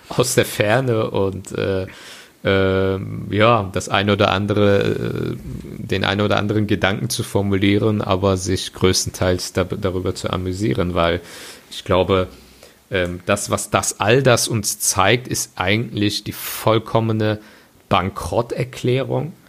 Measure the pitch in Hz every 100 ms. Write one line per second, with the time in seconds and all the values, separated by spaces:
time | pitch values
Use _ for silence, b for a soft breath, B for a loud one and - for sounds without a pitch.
0 | - - 123 - - - 104 120 131 110
1 | 113 - 98 95 95 - 98 95 92 B
2 | B B B _ 104 98 95 95 95 95
3 | 104 107 - 98 113 113 95 107 - 104
4 | 101 101 104 95 104 104 101 101 53 -
5 | 58 50 50 - - - - - - 98
6 | 98 98 104 104 104 107 98 95 95 107
7 | 120 - - 104 101 98 101 101 110 104
8 | - 92 98 95 95 95 - - 92 92
9 | - - 92 90 - 98 92 92 95 92
10 | 92 - - 92 92 92 107 127 87 87
11 | 85 87 B B B B B - - 92
12 | 92 95 - B B B B B _ 92
13 | 87 90 - 101 - 101 - 101 - -
14 | 101 131 131 117 - 113 - - - -
15 | 95 123 127 - - - 92 107 127 -
16 | 101 - - - - - 113 110 - 113
17 | 113 110 107 104 B B B B - 98
18 | 95 - - 107 120 - 127 - 127 127
19 | 127 127 147 -